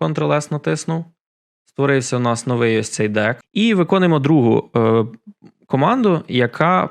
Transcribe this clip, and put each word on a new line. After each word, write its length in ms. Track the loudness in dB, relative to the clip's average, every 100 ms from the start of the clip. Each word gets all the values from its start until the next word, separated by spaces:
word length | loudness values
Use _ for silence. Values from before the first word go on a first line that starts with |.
Ctrl-S 520 | -6 -2 -2 -2 -2
натиснув. 520 | -6 -4 -4 -4 -6 -8 _ _ _ _ _
Створився 520 | _ -2 0 0 -2 -2
у 40 |
нас 260 | -2 -2 -2
новий 320 | 0 2 0
ось 100 | -2
цей 200 | -4 -2
дек. 320 | 0 -2 -4 _
І 220 | -2 0
виконуємо 440 | 2 2 2 2 2
другу, 520 | 2 4 4 2 0 0
е, 280 | 2 2 0 -8 -20 -20 -20 _ _
команду, 580 | 0 2 2 0 0 -2
яка 600 | -2 -2 0 0 2 -2